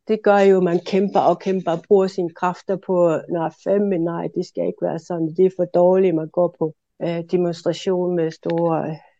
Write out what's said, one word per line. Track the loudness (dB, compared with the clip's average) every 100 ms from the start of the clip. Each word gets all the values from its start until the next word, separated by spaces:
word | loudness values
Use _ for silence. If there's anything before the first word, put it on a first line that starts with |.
| -4
det | 0
gør | 4 4
jo, | 6 4
at |
man | 4 0 0
kæmper | 0 0 2
og | 2 2
kæmper | -2 -4 -2
og | -4 2
bruger | 2 2
sine | -2 -6
kræfter | -4 -4 -4 -6 -6 -2
på, | 2 2 2 -2
"Nå, | -4 -4 -6
fandme | -2 0 0 -2
nej, | -2 -4 -6
det | -6 -8
skal | -6 -6
ikke | -4
være | -4 -6
sådan, | -6 -6 -4 0
det | 0
er | 0
for |
dårligt," | -2 2 4 4 2 0
man | -2
går | -2 -2 -2
på, | -6 -6 _ -8
øh, | -6 -6 -4
demonstration | -2 -2 -2 -6 -4 -2 -2 0 -2
med | -2
store, | -4 -4 -2 0 0 -4 -8 _